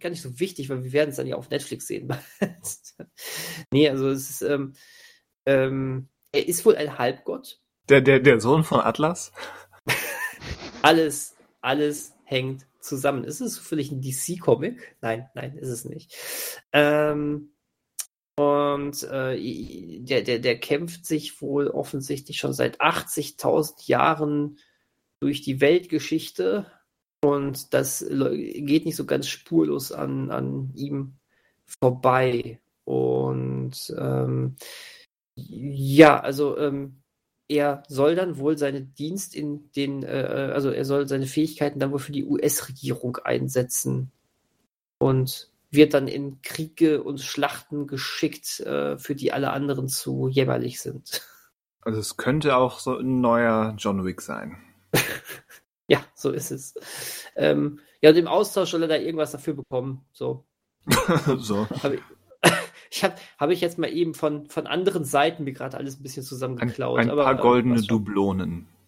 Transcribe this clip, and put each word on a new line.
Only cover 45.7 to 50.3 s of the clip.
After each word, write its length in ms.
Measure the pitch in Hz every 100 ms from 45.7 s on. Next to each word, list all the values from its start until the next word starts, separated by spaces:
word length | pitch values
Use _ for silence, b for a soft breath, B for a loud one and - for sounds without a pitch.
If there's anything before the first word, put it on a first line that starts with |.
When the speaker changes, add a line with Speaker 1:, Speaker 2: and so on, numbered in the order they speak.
Speaker 1:
wird 240 | 143 151
dann 140 | 143 135
in 320 | 139 139 135
Kriege 600 | - - 156 - 160 143
und 180 | - 143
Schlachten 640 | - - 139 - - 147 139
geschickt, 760 | 131 - - 151 - - -
äh, 380 | - - 71 139
für 160 | -
die 180 | 135 -
alle 180 | 135 135
anderen 380 | 139 143 135 131
zu 380 | - 135 131
jämmerlich 520 | 131